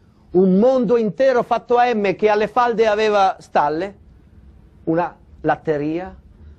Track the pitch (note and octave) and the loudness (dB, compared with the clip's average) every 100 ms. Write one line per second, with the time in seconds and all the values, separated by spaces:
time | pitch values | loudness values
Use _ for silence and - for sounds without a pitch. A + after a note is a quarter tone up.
0 | _ _ _ F3+ F#3+ F#3 B3 C4 A3 A#3+ | _ _ _ 0 2 4 2 2 0 0
1 | G#3+ - C4+ B3 - A3+ - A#3+ B3 A3+ | -2 0 0 0 -2 -6 0 0 2 0
2 | G3+ E3+ G#3+ G#3 G#3+ B3+ A#3+ G#3+ A3 G#3 | -2 0 0 0 0 0 0 0 0 0
3 | G#3+ G#3 F#3+ - - F3+ D3 D#3 G3 - | 0 2 0 -2 -4 -2 0 -2 -8 -12
4 | - - _ - - - - _ - E3 | -20 -20 _ -20 -20 -20 -20 _ -4 -2
5 | E3+ - _ - D#3 D3 - D3 D3+ E3 | -4 -10 _ -6 -4 -4 -4 -4 -4 -6
6 | F#3+ F#3+ - - - | -10 -18 -20 -20 -20